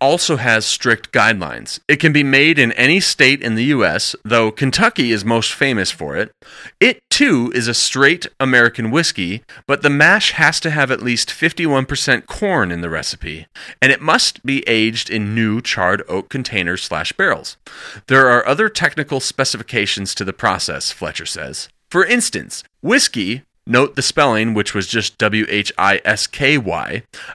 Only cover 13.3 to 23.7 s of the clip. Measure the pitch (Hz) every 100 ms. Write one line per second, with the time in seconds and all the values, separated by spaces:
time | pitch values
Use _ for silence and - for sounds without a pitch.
13.3 | 80 - - - - 131 139 156 233 -
14.3 | - 131 135 - 113 110 113 - 113 104
15.3 | 113 110 110 - - 90 101 - 92 -
16.3 | 135 123 107 85 92 - 80 76 - 190
17.3 | - - - - - - - - 131 131
18.3 | 120 - 147 214 214 165 - 143 135 -
19.3 | - 135 107 - 117 101 - 95 - 95
20.3 | - 110 92 - 69 - - 78 - 80
21.3 | - 69 - - _ - 170 175 233 -
22.3 | 90 62 - - _ 160 262 - 120 95
23.3 | 123 _ _ -